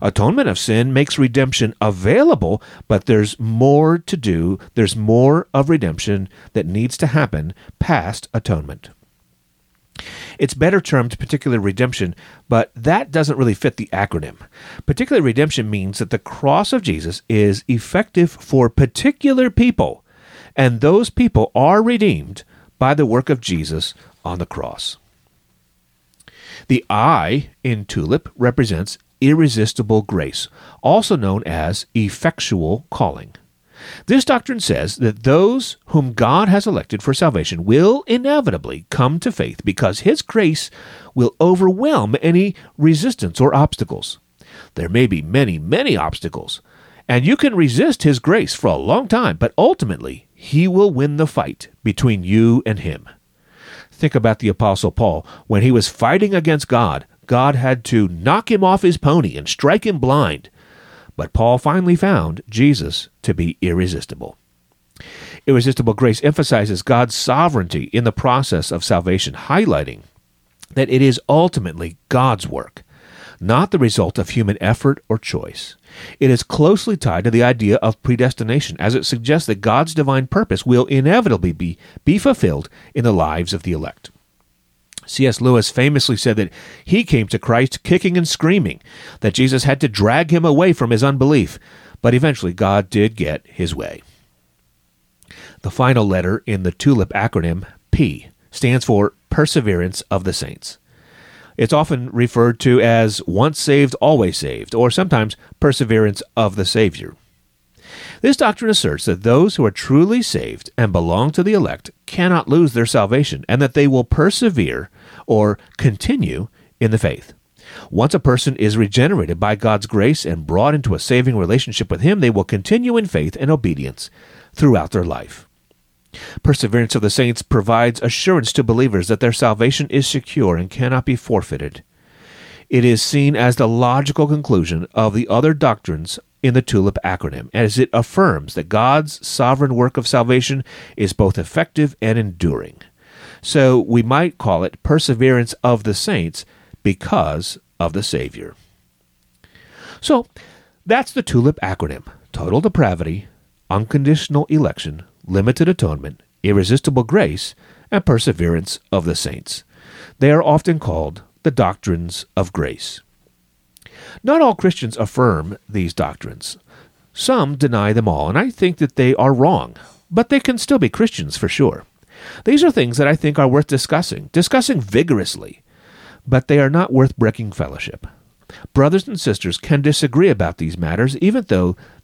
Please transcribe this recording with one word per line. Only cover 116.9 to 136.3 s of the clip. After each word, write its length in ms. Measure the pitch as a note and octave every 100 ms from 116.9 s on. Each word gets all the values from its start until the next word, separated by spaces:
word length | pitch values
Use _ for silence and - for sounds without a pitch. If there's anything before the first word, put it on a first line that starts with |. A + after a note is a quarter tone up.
the 80 | A2
faith. 360 | E2+ B1+ - _ _ _ - - -
Once 240 | - C3
a 40 | D3
person 380 | C#3+ B2 - B2+
is 200 | G#2+ G#2+
regenerated 640 | G#2+ A2+ C3+ F#3+ D#2+ E2
by 160 | G#2
God's 320 | G#2+ A2+ G#2 -
grace 380 | G#2+ G#2+ D#3
and 220 | - E2 D2+
brought 280 | E2+ C3
into 200 | D3+ B2+
a 40 | D#2
saving 380 | - B2 B2+ A#2
relationship 520 | F2 A#2+ - A2+ -
with 120 | -
him, 180 | C3+ G3+
they 120 | C3
will 120 | G#2
continue 540 | F#2 G#2 F#2 A3+ B3 A#3
in 100 | G3+
faith 300 | E3+ D#2 -
and 120 | C3+
obedience 600 | D#3 G#2 D2 C2 B1+ - _ - - _
throughout 360 | - D3 A2 D#2+
their 140 | G#2
life. 420 | F2 B1+ - - _ _ _ _ _ _ _ - - -
Perseverance 520 | - C#3 A2+ A#2 A#2
of 80 | B2
the 80 | G#2
Saints 320 | - B2 A#2
provides 580 | - B2 G2+ A2+ A#2+ A#2
assurance 520 | A#2 - - F3+ B2
to 100 | -
believers 460 | A#2 A2+ C3 G2+ F2+
that 120 | G#2+
their 120 | A#2+
salvation 560 | A#2 A#2+ G#2+ A#2 C#3 C#3+
is 160 | C#3 C3
secure 500 | C#3+ - - G#2+ E2
and 140 | F#2
cannot 340 | - B2+ C3
be 120 | - B2+
forfeited. 680 | - A2 E2 D2 D2 - - _ _ _ - - - - -
It 140 | B2+
is 180 | A#2+ A2+
seen 340 | - D3 C#3+ C3
as 200 | B2 A#2+
the 120 | A#2
logical 580 | A#2 B2 B2+ C#3 D3+ D3
conclusion 600 | D3+ C#3+ G#2+ E2 E2 F2
of 180 | - A2
the 140 | G#2 A#2+
other 260 | A2+ D3+
doctrines 640 | D#3 C#3 G#2+ - D#2 E2 - -